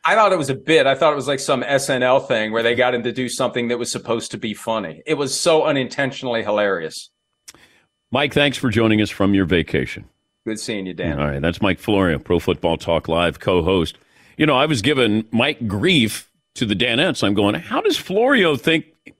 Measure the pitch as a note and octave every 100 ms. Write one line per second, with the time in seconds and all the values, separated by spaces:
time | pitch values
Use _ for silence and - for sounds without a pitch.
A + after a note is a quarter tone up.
0 | D#3+ G#3 G#3 F#3 C3+ C3+ - D#3+ C3+ C3+
1 | D#3+ D3 C3 C#3 - C3 B2+ C#3 - C3
2 | B2+ C3+ - A#2 G#2+ A2+ A2+ A#2+ B2 B2
3 | A#2+ A#2+ B2 - B2 B2 A#2+ A#2+ A#2 -
4 | - A#2 - G#2 A2+ G2+ - A2 F2 D#2
5 | - D#3 C#3 - F3 D#3+ D3 C#3+ B2+ -
6 | C3+ - B2+ A2+ G#2 G#2 G#2 F#2 D#2+ -
7 | - _ _ _ - - _ _ _ _
8 | _ B2 D3 D3 C#3+ B2+ C3 G#2+ A2 G#2+
9 | G#2 - G2 G2 F2 F2 D#2 D#2 C2 -
10 | - _ _ _ - G#2+ - G#2+ F#2+ E2
11 | E2+ C#2+ D2 C#2 D#2+ - G2 F2+ - G2+
12 | F#2 D2 - F2 - E2+ E2+ E2 - E2
13 | - E2 F2 D2+ - F2+ E2 F#2+ D#2+ -
14 | _ _ _ - D#3 B2+ D#3 C#3 G#2+ C#3
15 | A#2 G#2+ A2 A2+ C3+ D3+ A2+ G2+ D#3+ E3+
16 | A2 - - _ _ - A2+ G2 B2 A#2
17 | F3+ - G2+ G2+ G#2 B2+ F3 B3+ G#4+ -
18 | - F#3+ B3 C4+ F3 C#3+ - D#3+ - _
19 | - _